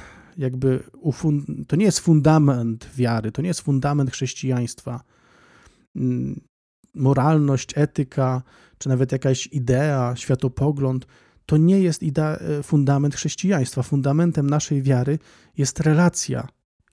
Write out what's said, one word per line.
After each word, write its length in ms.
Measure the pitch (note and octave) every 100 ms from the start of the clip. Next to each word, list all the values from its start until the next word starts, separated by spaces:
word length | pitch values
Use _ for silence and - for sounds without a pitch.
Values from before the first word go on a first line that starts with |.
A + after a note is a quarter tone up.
| - - - -
jakby 440 | C3 B2+ C3 B2+ -
ufun-, 720 | - D#3+ B2+ D#3+ D3 C#3+ D3+ -
to 100 | D#3
nie 80 |
jest 140 | G#3+ -
fundament 920 | - D#3 D3 D#3 C#3+ B2 A#2 A2 - B2+
wiary, 360 | A#2+ A2+ A2
to 100 | A#2+
nie 60 | F3
jest 120 | E3
fundament 500 | - C3+ C#3+ D3 C3
chrześcijaństwa. 880 | - C3 - C3 B2 A#2+ - - B2 - _ _ _ _ _ _ _ _ -
Mm, 440 | B2+ B2 C3 - - _ _ _ _
moralność, 760 | D#3 C3+ C3+ C#3+ D#3+ C#3+ C3+ - -
etyka, 680 | D3 - C3+ - C3 B2+ - _ _ -
czy 100 | C#3
nawet 240 | B2+ C3
jakaś 340 | C3 C3+ C3 -
idea, 680 | D3 A#2+ B2+ D3+ C3+ B2 B2
światopogląd, 920 | - B2+ C3 - C#3+ C#3+ C3+ C3 - _ _ _ -
to 100 | D#3
nie 240 | E3 G3
jest 220 | F3+ D#3
idea, 340 | E3 C#3 D#3 D#3
e, 260 | E3 D3
fundament 520 | - D3+ C3+ C#3+ C#3+
chrześcijaństwa. 680 | - D3+ - F#3 F3 C3 -
Fundamentem 680 | - C#3+ C#3 D3 E3+ D#3 C#3
naszej 320 | D3 - C#3+
wiary 360 | C3+ B2+ B2 D#3 - - _ -
jest 220 | C#3 -
relacja, 680 | D#3 D3+ F3 - - B2+ - _ _ _ _